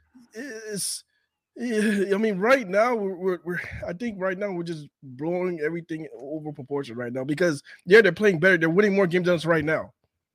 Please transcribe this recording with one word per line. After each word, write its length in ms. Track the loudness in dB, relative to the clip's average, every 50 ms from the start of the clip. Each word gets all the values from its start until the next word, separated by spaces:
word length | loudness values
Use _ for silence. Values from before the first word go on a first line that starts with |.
| _ _ _ -20 -20 _ -14
it's, 680 | -12 -12 -12 -12 -12 -10 -10 -8 -6 -6 -6 -8 -10 -14 _ _ _ _ _ _ _ _ _ _
yeah, 580 | -8 -6 -2 0 0 2 2 2 0 2 2 2
I 40 | 2
mean, 180 | 2 0 0 2
right 300 | 4 4 4 4 2 0
now 260 | 2 2 2 2 2
we're, 220 | 0 -2 -4 -4
we're, 220 | -2 -2 -2 -2 -2 -6
we're, 160 | -8 -8 -8 -8 -10 -10 -10 -8 -10
I 60 | -8
think 220 | -6 -6 -8 -6 -4
right 160 | -4 -4 -2
now 140 | -2 -4 -4
we're 120 | -4 -6 -6
just 220 | -6 -8 -10 -12 -16 _ _
blowing 580 | -18 -18 -12 -8 -4 -4 -2 -2 -2 -4 -2 -2
everything 460 | -2 -4 -4 -4 -6 -8 -10 -10 -10 -12 -14
over 380 | -14 -10 -10 -10 -8 -8 -10
proportion 420 | -12 -12 -8 -4 -4 -4 -4 -6 -8
right 180 | -8 -6 -6
now 120 | -6 -6 -4
because, 380 | -4 0 2 2 0 0 -2 -8 -16 -20 -14 _
yeah, 160 | 8 8 8
they're 100 | 8 6
playing 260 | 2 4 2 2 4 4
better. 200 | 4 4 4 4
They're 100 | 2 2
winning 260 | 4 4 4 4 4
more 120 | 2 2
games 180 | 2 2 0 2
than 100 | 2 0
us 100 | 2 2
right 180 | 2 2 2 2
now. 300 | 0 -2 -2 -2 -8 _ _ _ _ _ _ _ _